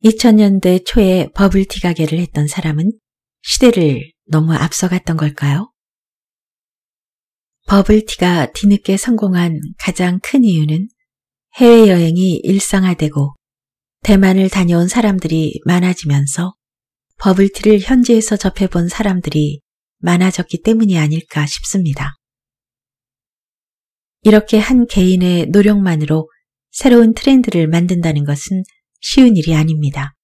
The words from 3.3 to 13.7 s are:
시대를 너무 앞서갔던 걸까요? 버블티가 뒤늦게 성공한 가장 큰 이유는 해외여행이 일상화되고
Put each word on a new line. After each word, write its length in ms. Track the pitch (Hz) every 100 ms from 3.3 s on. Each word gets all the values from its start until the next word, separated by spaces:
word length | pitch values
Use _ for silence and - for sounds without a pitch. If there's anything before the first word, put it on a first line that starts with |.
| _
시대를 720 | - - 254 226 160 127 - _ _
너무 280 | 156 160
앞서갔던 640 | 151 165 - 185 180 - 160
걸까요? 560 | 151 147 143 143 220 _ _ _ _ _ _ _ _ _ _ _ _ _ _ _ _ _ _ _ -
버블티가 840 | 202 196 214 214 - 180 175 -
뒤늦게 460 | - 202 202 - 190
성공한 640 | - 226 208 180 175 156 151 -
가장 420 | - 175 180 180
큰 220 | - 277
이유는 460 | 233 165 151 156 202 _ _ _ _ _ _ -
해외여행이 840 | 247 233 214 180 165 170 185 170
일상화되고 920 | - 196 - 196 185 175 151 147 143 - _ _ _